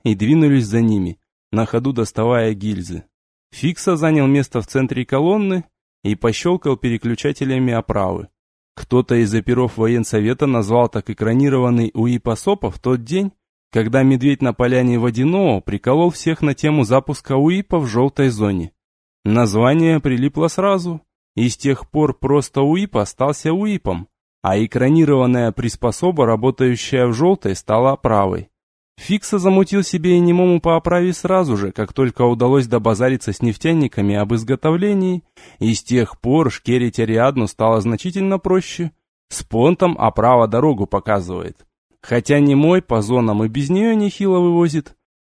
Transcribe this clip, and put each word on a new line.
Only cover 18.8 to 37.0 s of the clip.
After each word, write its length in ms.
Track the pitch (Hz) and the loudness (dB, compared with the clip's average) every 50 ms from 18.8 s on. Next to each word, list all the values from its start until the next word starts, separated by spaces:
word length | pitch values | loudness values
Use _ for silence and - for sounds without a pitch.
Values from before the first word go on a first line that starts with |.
| _ _ _ _ _ _ _ _ - | _ _ _ _ _ _ _ _ -2
Название 760 | 101 107 120 120 110 98 107 117 127 143 165 165 165 160 151 | 0 2 2 2 2 2 2 2 2 2 2 2 2 2 2
прилипло 480 | - 143 127 120 127 147 - - 160 165 | 0 0 0 0 0 -2 0 -2 -2 -2
сразу, 540 | - - 190 202 196 190 170 175 170 156 - _ _ _ _ _ _ | 0 -2 0 0 0 -2 -2 -6 -8 -10 -12 _ _ _ _ _ _
и 120 | - 117 123 | -2 -2 -2
с 80 | - | -2
тех 320 | - - 139 135 - - - | -2 -2 -2 -2 -2 -4 -6
пор 300 | - 147 151 143 131 - | -2 0 0 0 0 -2
просто 440 | - 131 139 147 131 - - 139 139 | -2 0 0 0 0 -2 -2 0 0
уип 340 | 143 160 185 202 202 - | 2 2 0 -2 -2 -2
остался 560 | 117 104 - - - 131 139 147 - - 156 165 | -2 -2 -2 -4 -2 -2 -2 -2 -2 -4 -2 -2
уипом – 560 | 185 208 214 208 175 - 104 92 87 92 - _ _ _ _ _ _ - | -2 -2 -2 -4 -4 -4 -6 -6 -6 -8 -12 _ _ _ _ _ _ -4
а 180 | 95 95 101 113 | -2 0 0 0
экранированная 920 | 110 - 123 123 135 151 165 160 147 147 131 127 123 123 123 120 113 104 | 0 0 0 2 4 4 4 4 4 4 4 4 2 2 2 0 0 -2
приспособа, 720 | - 123 120 - - - 120 107 - - 180 180 151 131 | -2 -4 -6 -4 -4 -4 -4 -2 -2 -2 -2 0 2 2
работающая 800 | 113 113 107 110 131 127 - 131 127 123 113 - - - 131 123 | 2 2 2 0 0 0 2 0 0 0 -2 -4 -4 0 0 0
в 80 | 123 117 | 0 0
жёлтой, 420 | 110 151 180 196 - - 101 95 | 0 2 0 0 0 -2 -4 -6
стала 360 | - - - 107 110 123 135 135 | -6 -2 0 0 2 2 2 0
оправой. 580 | - - 123 113 104 98 95 92 87 90 - _ _ _ _ _ _ _ _ _ - | 0 0 0 2 2 2 0 -2 -6 -8 -12 _ _ _ _ _ _ _ _ _ -14
Фикса 400 | - - 185 214 - - - 202 | -6 -4 -4 -4 -2 -2 -2 -2
замутил 440 | 175 190 190 190 196 - - 202 185 | 0 0 2 0 0 0 0 -2 -2
себе 360 | - - 180 156 180 180 175 | -2 -4 -2 0 2 2 2
и 20 | |
немому 400 | 175 175 170 180 180 180 175 170 | 4 2 2 2 2 2 2 0
по 160 | - 170 165 | 0 0 0
оправе 380 | 165 - - 180 175 175 185 175 | 0 0 -2 -2 0 0 -2 -4
сразу 420 | - - 175 190 185 180 147 117 | -4 -4 -2 0 0 0 0 -2
же, 160 | 101 101 98 95 | -4 -4 -6 -6
как 220 | - 110 - - | -6 -8 -6 -2
только 320 | - 135 127 - - 123 | -2 -2 -2 0 0 0
удалось 400 | 120 120 113 123 123 135 139 127 | 0 2 2 2 2 2 2 2
добазариться 680 | 113 120 120 107 113 110 95 123 131 131 123 - - 98 | 0 -2 0 0 0 0 2 0 0 0 -2 -4 -6 -6
с 80 | - | -2
нефтяниками 760 | - 120 104 - - 160 170 165 147 123 - - 98 101 101 | -2 -2 -2 -2 -2 0 2 2 0 0 -2 -2 -2 0 0
об 200 | 104 104 101 120 | 0 -2 -2 -2
изготовлении, 880 | 113 113 113 135 127 - 156 160 175 185 208 208 196 190 185 180 175 - _ _ _ - - - - | -2 -2 -2 -4 -2 0 -2 0 0 0 0 0 0 0 -2 -2 -4 -6 _ _ _ -20 -20 -8 -4
и 120 | - 110 113 | -2 0 0
с 100 | - - | -2 -2
тех 380 | - 123 123 117 - - - | 0 0 0 0 0 -4 -6
пор 320 | - 120 131 160 160 127 - | -2 0 2 2 2 0 -2
шкерить 480 | - - - 123 127 123 120 - - | -4 -4 -2 0 0 0 -2 -2 -2